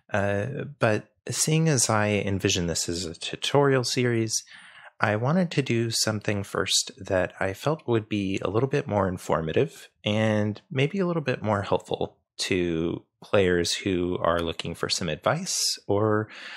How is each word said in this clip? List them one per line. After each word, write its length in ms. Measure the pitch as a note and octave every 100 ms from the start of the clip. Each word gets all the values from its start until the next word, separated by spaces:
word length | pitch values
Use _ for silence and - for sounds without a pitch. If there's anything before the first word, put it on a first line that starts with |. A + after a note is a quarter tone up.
| _
Uh, 540 | G#2 G2+ G2+ A2+ - C3 C#3+
but 340 | A#2 G#2 - _ -
seeing 400 | B2 - D#3 D#3+
as 200 | C3+ -
I 180 | G#2+ G#2
envision 580 | G#2 G2 F#2+ G2+ F#2 E2+
this 220 | D#2+ -
as 160 | F2 F2+
a 100 | E2
tutorial 680 | - - - C#3 C#3+ C3+ A#2+
series, 580 | - B2 A#2 A2+ - - - - - - -
I 160 | G#2+ G#2+
wanted 340 | B2 F3 E3+
to 100 | -
do 300 | C3 A#2 A#2
something 520 | A2+ - G#2+ - G2+
first 480 | F#2+ F#2 F#2 - - -
that 340 | F#2+ F#2+ F2 -
I 140 | F#2+
felt 340 | F#2+ C#3+ D#3+ -
would 220 | A#2 G#2
be 280 | G#2+ F#2+ G2
a 80 | -
little 180 | G#2 C3
bit 180 | - -
more 220 | G2+ F#2+
informative 800 | F2+ - D#2 D#2+ F#2+ D3+ - - _
and 580 | G#2+ G#2+ A2 G#2+ G#2 G2+ -
maybe 300 | C3 C#3+ G3
a 80 | F3
little 160 | E3
bit 180 | C3+ B2
more 200 | G2+ G2+
helpful 560 | F#2+ F#2 - - E2+ - _ -
to 640 | - F#2 F2 D#2+ F2 F2+ - _
players 500 | - G#2+ F#2 F2+ E2+
who 420 | - G2+ F2+ F2+ F2+
are 200 | E2+ E2+
looking 340 | E2+ D#2+ E2+ E2
for 140 | -
some 200 | - F2+
advice 720 | D2+ - D3 F#3+ - - - -
or 420 | G2+ G#2+ G#2+ G#2+ - -